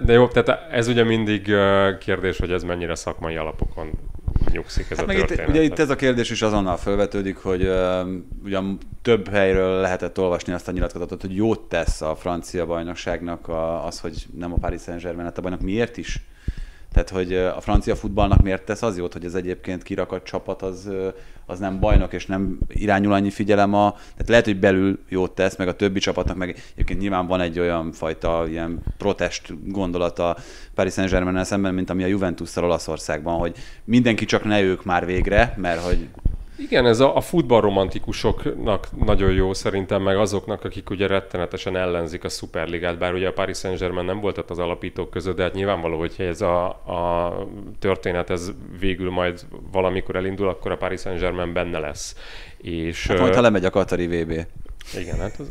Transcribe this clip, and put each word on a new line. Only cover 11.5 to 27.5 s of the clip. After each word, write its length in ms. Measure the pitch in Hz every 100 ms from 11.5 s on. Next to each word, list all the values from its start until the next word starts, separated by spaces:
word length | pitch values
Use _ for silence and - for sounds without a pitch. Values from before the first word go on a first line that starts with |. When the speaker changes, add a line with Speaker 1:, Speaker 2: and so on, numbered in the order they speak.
| 104
Speaker 2:
tesz 400 | - 85 80 -
a 140 | 78 78
francia 500 | 92 85 - 90 82
bajnokságnak 840 | 82 85 87 - 85 85 82 -
a, 380 | 82 82 82 80
az, 140 | -
hogy 260 | 85 78 - 76
nem 160 | 87
a 40 | 87
Paris 240 | 90 87
Saint-Germain 440 | - 87 87 85 87
lett 120 | 87
a 40 |
bajnok. 200 | 90 90
Miért 360 | 90 107 117 -
is? 240 | - - - - - - - - -
Tehát, 180 | 90 -
hogy, 240 | 95 90
ö, 140 | 92 92
a 140 | -
francia 340 | - 104 113 98
futballnak 460 | 104 98 101 101
miért 240 | 101 95 -
tesz 160 | 104
az 160 | 117 90
jót, 160 | 87
hogy 120 | 82 87
az 100 | 92
egyébként 480 | 90 90 - 90
kirakat 400 | - 95 90 92
csapat, 380 | - 95 - 95
az, 240 | 95 90 101
ö, 200 | 95 95 - - - -
az 100 | 92
nem 200 | 98 95
bajnok, 340 | 104 107 92
és 120 | 90 -
nem 320 | 98 98 - -
irányul 460 | - 104 98 101
annyi 160 | 98 101
figyelem 440 | - 104 101 101
a, 180 | 101 104
tehát 360 | - - - -
lehet, 160 | 117 113
hogy 140 | 95
belül 400 | 101 95 98 98 -
jót 220 | 92 90
tesz, 240 | - 95 -
meg 120 | 90
a 80 | 87
többi 240 | 101 95
csapatnak, 380 | - 90 92 90
meg 180 | 90 - -
egyébként 260 | - - 92
nyilván 280 | 101 92 90
van 140 | 92
egy 180 | 87